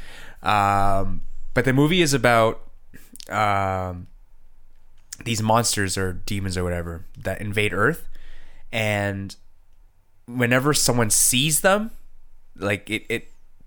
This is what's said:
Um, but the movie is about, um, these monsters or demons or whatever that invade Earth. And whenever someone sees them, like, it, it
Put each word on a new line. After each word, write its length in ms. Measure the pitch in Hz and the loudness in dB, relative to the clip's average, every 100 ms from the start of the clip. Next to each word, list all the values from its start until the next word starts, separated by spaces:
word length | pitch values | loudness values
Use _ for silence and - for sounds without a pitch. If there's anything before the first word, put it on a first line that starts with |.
| - - - - - | -14 -14 -14 -6 0
Um, 760 | 104 101 101 98 98 98 - - - - | 4 4 4 4 4 4 2 0 -2 0
but 100 | - | 2
the 80 | 123 | 4
movie 280 | 131 151 180 | 4 4 4
is 100 | 160 | 4
about, 460 | 135 120 117 113 - - - - - - - - | 4 4 6 4 2 -8 -16 -18 -20 -18 -18 -6
um, 760 | 104 104 98 98 95 92 87 90 - - - - - - - - - - - | 0 2 2 0 -2 -4 -8 -14 -20 -20 -20 -20 -20 -20 -20 -20 -20 -18 -12
these 180 | 123 110 | -4 -2
monsters 540 | 110 113 117 - 98 98 | 2 2 2 0 -2 -2
or 160 | 92 | -2
demons 440 | 90 - 101 95 90 | -4 -4 -4 -2 -2
or 80 | |
whatever 400 | 90 87 85 82 - - | -2 -4 -6 -10 -12 -10
that 220 | 98 92 | -8 -6
invade 320 | 107 101 104 | -4 0 0
Earth. 360 | 101 113 170 - - - - - - - | 2 2 0 -6 -8 -8 -10 -10 -12 -8
And 640 | 117 107 104 101 98 98 - - - - - - _ _ _ - | -2 0 0 -2 -4 -8 -14 -20 -20 -20 -20 -20 _ _ _ -10
whenever 460 | 123 120 127 139 | 0 2 2 2
someone 360 | 139 - 120 110 | 2 2 2 2
sees 500 | - - 127 151 147 | 4 2 2 0 2
them, 300 | 190 202 220 - - - - - - - | 2 2 0 -10 -14 -18 -18 -20 -20 -6
like, 320 | 98 104 - | -2 -2 -4
it, 140 | 107 - | -6 -4
it 200 | 113 - - - - | -8 -8 -18 -20 -20